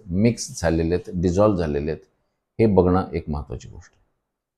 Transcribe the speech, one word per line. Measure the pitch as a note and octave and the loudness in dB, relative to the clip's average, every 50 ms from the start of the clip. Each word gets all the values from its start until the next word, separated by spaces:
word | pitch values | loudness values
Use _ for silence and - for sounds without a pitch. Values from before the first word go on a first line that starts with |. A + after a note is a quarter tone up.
| - | -10
मिक्स | F#2 E2+ F#2+ A2 A#2+ A#2+ - - - C3 - | -6 -2 2 2 2 0 -2 -6 -12 -8 -4
झालेले | E2+ E2 E2 E2 E2 E2 F2 | -2 0 0 2 0 0 0
आहेत, | F2 - - F#2+ | -2 -4 -6 -4
डिझॉल्व्ह | F2 E2+ F#2 E2+ G2 G#2 A2 G2+ E2+ | -2 0 2 4 4 4 4 4 2
झालेले | E2+ D2+ C#2+ C#2+ D2 D#2+ | -2 -2 -2 -4 -4 -4
आहेत, | D2+ - - _ _ _ _ _ _ _ _ _ _ - | -6 -8 -10 _ _ _ _ _ _ _ _ _ _ 2
हे | A2+ | 2
बघणं | G#2+ F#2+ F#2 F2 F2+ F2+ F#2 - - | 4 4 4 4 4 2 0 0 -4
एक | - E2+ - E2 | -6 -8 -6 -6
महत्त्वाची | C#2+ D2 C#2+ - A1+ - - - | -8 -8 -8 -10 -12 -14 -14 -16
गोष्ट. | - - - _ _ _ _ _ _ _ _ _ _ _ _ _ _ | -20 -20 -20 _ _ _ _ _ _ _ _ _ _ _ _ _ _